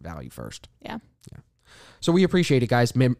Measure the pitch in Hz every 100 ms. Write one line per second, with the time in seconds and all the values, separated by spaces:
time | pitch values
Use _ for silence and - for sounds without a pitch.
0 | 85 78 60 - 55 - - _ - 226
1 | - _ - - _ _ _ - - _
2 | - 175 175 180 165 131 117 120 120 123
3 | 127